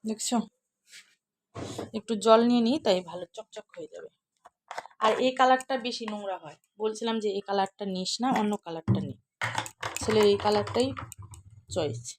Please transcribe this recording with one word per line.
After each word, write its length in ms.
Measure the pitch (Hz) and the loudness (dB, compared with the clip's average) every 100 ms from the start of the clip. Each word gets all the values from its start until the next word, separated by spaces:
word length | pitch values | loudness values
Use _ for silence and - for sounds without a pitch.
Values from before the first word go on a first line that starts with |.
দেখছো? 340 | 220 220 - 240 220 _ _ _ _ - _ _ _ _ _ - - - - 220 | -6 -6 -2 -2 -2 _ _ _ _ -20 _ _ _ _ _ -12 -10 -10 -8 -10
একটু 160 | - | -6
জল 240 | 220 220 226 240 | 0 6 8 8
নিয়ে 140 | 240 226 | 4 2
নিই, 100 | 311 | 0
তাই 200 | - 185 | 2 0
ভালো 240 | 175 175 180 | -2 -12 -12
চকচক 320 | - 220 214 _ | -16 -16 -18 _
হয়ে 140 | 180 151 | -16 -14
যাবে। 160 | 170 - _ _ _ - _ _ - - _ | -14 -18 _ _ _ -20 _ _ -14 -14 _
আর 120 | 220 - | 0 2
এই 60 | 254 | 0
কালারটা 400 | 254 254 262 262 262 | 4 4 4 2 -4
বেশি 260 | 233 233 | -4 -6
নোংরা 320 | 220 208 202 180 | -8 -6 -8 -8
হয়, 200 | 160 - _ - | -12 -20 _ -4
বলছিলাম 380 | 220 214 226 226 | -4 -2 -2 0
যে 100 | 208 | -2
এই 120 | 196 | -4
কালারটা 440 | 196 202 196 _ | -2 0 0 _
নিস 260 | 196 185 185 - | -6 -4 -4 -2
না, 60 | 247 233 | 0 2
অন্য 140 | 208 202 | 0 -2
কালারটা 420 | 170 165 - - 196 | -6 -8 0 0 0
নে। 60 | - _ _ - - - _ - - | -12 _ _ -6 -4 -8 _ -10 -6
ছেলের 240 | - 220 | 0 4
এই 120 | 208 202 | 6 4
কালারটাই 500 | 208 208 208 226 262 269 - - - - - - - | 2 0 0 0 -2 -4 -12 -18 -20 -20 -20 -20 -8
চয়েস 280 | 185 151 117 - | -4 -4 -6 -12